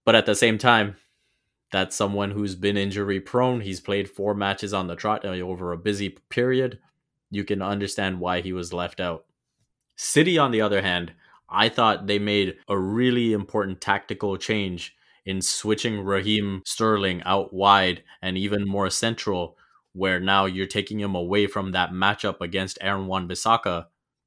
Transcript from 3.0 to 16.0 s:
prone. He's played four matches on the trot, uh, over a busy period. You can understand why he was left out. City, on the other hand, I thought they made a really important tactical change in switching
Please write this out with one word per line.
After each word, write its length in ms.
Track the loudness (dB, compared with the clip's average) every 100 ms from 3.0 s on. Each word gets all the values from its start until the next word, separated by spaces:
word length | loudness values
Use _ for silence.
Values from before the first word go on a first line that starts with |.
| -2 -4
prone. 420 | 0 2 2 0
He's 180 | -4 -8
played 320 | -2 -2 -4
four 240 | -4 -4 0
matches 400 | -2 -2 -2 -4
on 100 | -4
the 100 | -4
trot, 300 | -2 -2 -4
uh, 40 |
over 420 | -6 -6 -6 -6
a 60 | -4
busy 320 | -2 -2 -4 -8 _
period. 480 | -2 2 2 0 -6 _ _ _ _ _
You 120 | -6
can 200 | -4 -2
understand 560 | -2 -2 -4 -2 -4 -2
why 220 | -2 -2
he 120 | -2
was 180 | -6 -6
left 280 | -6 -6 -4
out. 260 | -6 -6 -12 _ _ _ _ _ _ -10
City, 420 | 2 4 6 4
on 140 | 4
the 100 | 4
other 220 | 2 2
hand, 300 | 2 0 -4 -12 _ _ _
I 180 | 0 2
thought 380 | 4 2 2 0
they 140 | 0
made 380 | 2 2 0 -4 -4
a 100 | -2
really 560 | 0 0 2 2 2
important 480 | 0 0 -2 -2 -2
tactical 560 | 0 0 -2 -6 -4 -4
change 580 | -2 -2 -2 -6 -10 -16 _ _ -6
in 160 | -4
switching 640 | -2 -2 0 0 0 -2